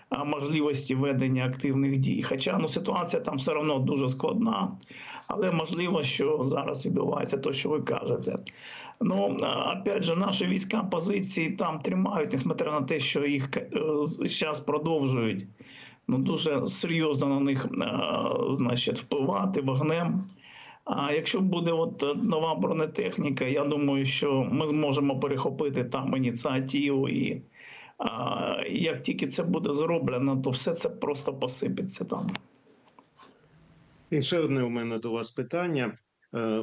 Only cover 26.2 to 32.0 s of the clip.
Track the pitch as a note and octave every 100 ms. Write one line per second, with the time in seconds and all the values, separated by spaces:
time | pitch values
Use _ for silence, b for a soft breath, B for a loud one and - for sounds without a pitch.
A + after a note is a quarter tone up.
26.2 | B2 A2+ D3+ C3 C3+ D3 C#3+ C3+ C3+ -
27.2 | - - - B B B B B - A2+
28.2 | B2+ G#2 - F#2+ - - D#3+ C3+ - -
29.2 | C#3 D#3 D#3+ D3 C#3+ C#3+ D#3+ E3+ C3 B2+
30.2 | C#3 C3 C3+ C3 - E3 E3 - - C3+
31.2 | - C3+ B2+ - - - - -